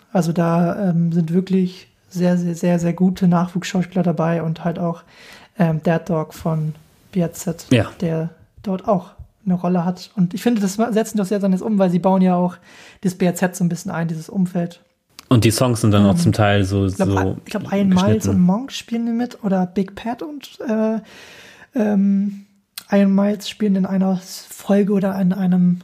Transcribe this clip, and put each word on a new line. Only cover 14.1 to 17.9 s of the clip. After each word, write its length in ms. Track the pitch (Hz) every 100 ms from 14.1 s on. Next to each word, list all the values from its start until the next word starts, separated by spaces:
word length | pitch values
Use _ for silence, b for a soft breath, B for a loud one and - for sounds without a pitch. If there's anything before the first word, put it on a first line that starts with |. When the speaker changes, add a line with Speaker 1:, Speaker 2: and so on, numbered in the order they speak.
| 160 156
Speaker 1:
Umfeld. 520 | 196 180 180 175 - _ _ _ - -
Speaker 2:
Und 140 | 120
die 80 | 110
Songs 300 | 107 127 113
sind 100 | 110
dann 140 | 104 101
auch 60 |
Speaker 1:
Ähm, 40 | 87
Speaker 2:
zum 140 | 110
Teil 300 | 101 104 101
so, 220 | 95 101 98
Speaker 1:
ich 100 | 92
glaub, 140 | 185
Speaker 2:
so 80 | 98 95
Speaker 1:
I-, 40 | - -
ich 60 |
glaub, 200 | 208 180
Ian 160 | 196
Miles 140 | 196